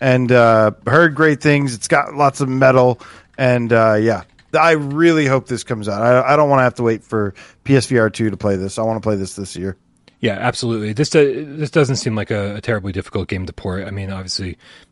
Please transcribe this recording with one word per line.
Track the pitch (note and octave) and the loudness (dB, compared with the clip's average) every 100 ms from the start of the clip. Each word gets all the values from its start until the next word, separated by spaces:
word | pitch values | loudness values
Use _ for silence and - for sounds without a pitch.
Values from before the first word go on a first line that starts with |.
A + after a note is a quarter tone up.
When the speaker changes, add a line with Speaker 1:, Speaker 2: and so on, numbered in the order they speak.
Speaker 1:
and, | C3 B2+ B2 | 0 2 4
uh, | B2 A#2 A2 G#2+ G2+ - | 4 6 6 2 0 0
heard | C#3 E3+ | 2 2
great | C#3 D#3 C#3+ | 2 0 2
things. | D3+ C#3+ C#3 | 2 0 0
It's | A2+ - | -6 -2
got | D#3 - | 0 0
lots | C#3 C#3+ - | 0 0 0
of | C3+ | -4
metal, | C3 C3 B2+ B2+ A#2 - - _ - | 2 4 6 4 0 -8 -20 _ -4
and, | B2+ B2 A#2 | 0 0 2
uh, | A#2 A2 G#2+ | 2 4 2
yeah. | A2+ G2+ - _ _ D#3 | 0 -2 -6 _ _ 0
I | E3 | 2
really | D#3+ C#3+ C#3+ E3+ D#3+ C#3 | 2 0 2 2 4 2
hope | C3 - | 0 -2
this | A#2+ | -8
comes | - A2+ G#2 | -6 -8 -6
out. | G2+ | -2
I, | A#2 B2+ B2+ | 2 4 4
I | D3 | 2
don't | D3 | 4
wanna | C#3 | 4
have | B2 - | 2 0
to | |
wait | A#2 A2 | -2 -2
for | - A2+ G2+ - - _ | -4 -4 -4 -6 -18 _
P | - C3+ | 0 2
S | |
V | - B2 | 2 2
R | A2 | 2
two | - A2 | 0 -4
to | G2 | -2
play | G#2+ F#2+ | -2 -2
this. | G2 - | -4 -4
I | |
wanna | A2 A2+ | -4 -4
play | A2 G#2 | -2 -4
this | F#2+ - | -4 -10
this | G2 | -12
year. | F2 F#2+ F#2 _ _ _ _ | -10 -10 -10 _ _ _ _
Speaker 2:
Yeah, | A#2+ | -4
absolutely. | F#2+ A#2+ - A#2+ A2+ G#2+ | -4 -4 -4 -4 -6 -6
This | G#2+ A2+ | -4 0
do-, | D#3+ C#3+ B2+ D3+ D3 | 2 2 0 -8 -10
this | D3 | -4
doesn't | E3 C3+ C3 | 0 0 -2
seem | - G#2+ | -4 -6
like | G2 | -4
a, | G#2+ G2+ G#2 | -4 -6 -6
a | |
terribly | - A2 F#2+ | -6 -4 -4
difficult | F#2+ - G#2 F#2 | -8 -8 -8 -6
game | F#2 | -8
to | F#2 | -8
port. | - - F#2 F#2+ | -10 -8 -8 -8
I | |
mean, | G2 F#2+ | -10 -8
obviously, | F#2+ F#2 - F#2 F2 _ - _ | -10 -10 -8 -8 -12 _ -20 _